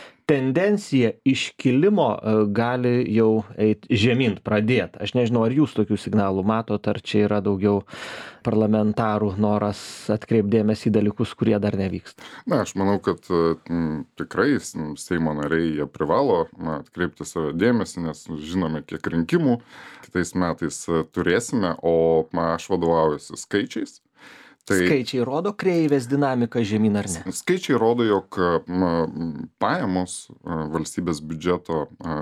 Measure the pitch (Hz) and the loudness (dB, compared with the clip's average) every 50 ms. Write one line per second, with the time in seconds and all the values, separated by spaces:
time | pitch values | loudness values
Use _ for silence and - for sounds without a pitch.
0 | - - - _ _ - 151 139 131 131 131 156 185 208 208 202 202 - - 135 | -20 -20 -20 _ _ 0 0 2 2 2 2 2 2 2 2 0 0 0 2 2
1 | 120 110 - - _ 135 135 - - - - - - 131 123 131 156 202 208 190 | 2 2 0 0 _ 0 0 0 -2 -6 -8 -2 0 2 4 4 4 4 4 4
2 | 156 123 104 - - 110 110 110 107 104 101 107 117 120 123 127 123 123 123 123 | 2 2 0 0 0 2 2 2 2 2 2 0 0 0 0 0 0 2 2 2
3 | 123 - 107 113 113 110 110 110 107 - - - 107 107 107 - - - 123 110 | 0 2 2 4 4 4 4 2 0 -4 -2 0 2 2 2 0 0 0 2 2
4 | 95 127 120 123 135 117 98 - - - 107 104 107 110 127 113 90 85 - - | 4 4 4 4 2 0 0 -2 -2 0 0 2 2 2 2 2 0 -2 -6 -8
5 | - 101 - 127 123 113 120 117 113 117 127 143 151 127 - - 107 - 107 98 | -8 -4 0 0 0 2 2 2 2 2 2 2 2 2 2 0 0 0 0 -2
6 | - - 98 107 101 98 95 98 95 104 110 113 117 - 107 101 - - 98 - | -2 0 0 2 2 2 0 0 0 0 0 0 -2 -2 -4 -4 -2 -2 -4 -4
7 | - - - 107 104 101 104 104 95 104 101 95 95 104 101 101 95 - - - | -4 -2 0 2 2 2 2 0 0 0 0 2 2 2 2 2 -2 -4 -12 -16
8 | - - - - - - - - - 117 107 107 107 107 107 107 107 107 104 - | -14 -14 -14 -14 -16 -16 -18 -6 -4 0 2 2 4 4 2 2 2 2 0 0
9 | 113 110 104 107 107 104 92 98 107 104 104 104 104 104 101 - - - - - | 0 0 0 0 0 -2 0 0 0 2 2 2 0 -2 -2 -4 -10 -14 -16 -12
10 | - - 107 110 - - 117 113 104 101 110 113 107 104 107 107 - 117 104 107 | -4 -2 -2 -2 0 0 2 2 2 4 2 2 2 2 0 0 0 2 2 2
11 | 104 104 104 - 117 - - - 120 110 110 104 101 104 101 98 95 95 90 90 | 2 2 0 -2 -4 -4 -4 -2 0 0 2 2 0 0 -2 -2 -2 -4 -4 -6
12 | - - - - - - - - - - 175 131 101 - - 95 98 98 101 95 | -10 -14 -18 -20 -20 -20 -20 -14 -6 -2 -2 -2 -2 -2 -2 -2 0 0 0 0
13 | - 98 90 82 - - 92 85 82 82 82 - - - 82 85 82 78 76 80 | 0 -2 -4 -4 -4 -2 0 2 2 2 0 -2 -4 -4 -4 -2 -2 -2 -4 -6
14 | 85 - _ - 80 - - 80 104 139 143 110 - - - - 78 76 73 - | -8 -10 _ -12 -10 -6 -2 0 0 2 0 0 -4 -6 -8 -8 -8 -8 -8 -12
15 | - - 92 85 80 78 76 76 73 71 80 82 85 82 78 73 73 71 - - | -6 -4 -2 -2 0 -2 -2 -2 -2 -2 0 0 0 0 -2 -4 -6 -6 -6 -6
16 | - 73 85 117 139 135 101 85 82 - - - 87 82 78 73 71 - - 87 | -2 0 0 2 2 2 2 0 0 -2 -6 -8 -8 -6 -6 -8 -10 -12 -6 -4
17 | 87 85 - - - - - 87 80 76 73 82 95 120 123 113 95 82 - 90 | -4 -4 -4 -8 -12 -8 -6 -4 -4 -4 -2 0 2 2 2 2 0 -4 -6 -6
18 | 85 80 76 - - - 82 73 76 78 87 95 87 80 78 78 69 - - 80 | -8 -8 -8 -10 -12 -12 -12 -10 -8 -4 -2 -2 -2 -2 -2 -6 -6 -8 -10 -8
19 | - - - 85 85 - - 175 165 135 120 117 - - - - - - - - | -6 -4 -2 -2 0 2 2 2 4 2 2 0 -2 -8 -20 -20 -20 -20 -20 -20
20 | - - - 92 87 - - 95 90 85 80 - 87 78 - - - - 85 80 | -20 -6 -4 -4 -4 -2 -2 -2 -2 -2 -2 -4 -4 -6 -6 -8 -4 -2 -2 -2
21 | 80 - _ 92 87 - 85 120 123 - - 120 98 87 80 - - 85 85 82 | -2 -2 _ -2 0 2 2 2 0 -2 -2 -2 -2 -2 -2 -2 0 2 2 4
22 | 82 82 82 80 80 - - 85 85 85 82 80 - - 98 90 85 82 82 82 | 4 4 4 2 2 0 -2 -2 -2 -2 -2 -4 -4 -4 -2 0 2 2 2 2
23 | 80 78 73 71 - - 73 - - - - 101 110 - - - - - - - | 2 2 0 -2 -6 -12 -16 -16 -8 -4 -2 -2 -2 -2 -4 -8 -8 -8 -12 -18
24 | _ _ _ _ - - - - - - - _ _ - 101 92 90 90 156 135 | _ _ _ _ -20 -20 -20 -20 -20 -20 -20 _ _ -2 0 2 4 4 2 2
25 | 123 - - 127 120 120 131 151 175 202 202 - - 185 175 170 160 151 143 139 | 0 -2 -2 -2 -2 0 -2 -2 -2 -4 -4 -2 0 0 2 2 2 4 2 2
26 | 120 117 139 143 143 135 131 123 120 117 - 120 117 101 107 107 110 110 101 104 | 2 0 0 2 2 2 2 2 0 0 0 -2 0 0 2 2 2 2 2 0
27 | 101 101 90 82 - 95 87 - - - 180 190 185 - 147 117 113 113 120 120 | -2 -4 -6 -8 -8 -8 -10 -6 -2 -2 -2 -2 0 0 2 4 4 4 4 4
28 | 120 110 104 98 92 - - - 92 87 85 80 80 - 90 90 92 87 85 85 | 4 4 2 2 0 -2 -2 0 2 2 2 0 0 -2 0 0 2 2 2 0
29 | 82 - 71 73 85 82 76 71 - 80 - _ - 104 143 185 135 104 92 92 | 0 -2 -2 -4 -6 -6 -6 -8 -10 -14 -8 _ -2 -2 0 -2 -2 -2 -2 -2
30 | 90 90 - - - - - - - 82 85 80 80 76 78 82 78 - - - | -2 -4 -6 -12 -16 -18 -20 -16 -10 -8 -6 -6 -4 -4 -4 -4 -4 -4 -6 -4
31 | 90 87 82 73 76 78 82 78 78 87 87 87 - - 82 78 76 - - - | -4 -2 -4 -4 -6 -8 -10 -4 -2 -2 -2 -2 -2 -4 -4 -4 -4 -6 -10 -12
32 | - 85 78 76 | -8 -8 -6 -6